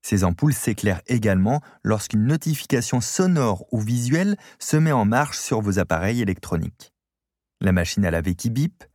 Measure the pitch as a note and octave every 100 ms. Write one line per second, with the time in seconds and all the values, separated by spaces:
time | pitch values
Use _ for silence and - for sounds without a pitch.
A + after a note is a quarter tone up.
0 | - G2+ F#2 E2+ D3+ - - G#2 G#2 F2+
1 | - B2 A2 F#2 G2 C#3+ - - - G#2+
2 | - G#2+ A2+ D#3 - D3 - B2 - B2+
3 | - - F#3 E3+ A#2+ F#2 - A2+ G#2+ A#2+
4 | A#2+ D#3 G3 G3+ - - - D3+ D#3+ C3+
5 | G#2 A#2+ C#3+ - - A2+ G2+ F#2+ F2+ E2
6 | F#2+ A#2+ G2+ F2+ - E2+ D#2 - - _
7 | _ _ _ _ _ _ G2 F#2 E2+ -
8 | F#2+ E2 E2 F2 A#2+ A#2 E3 _ -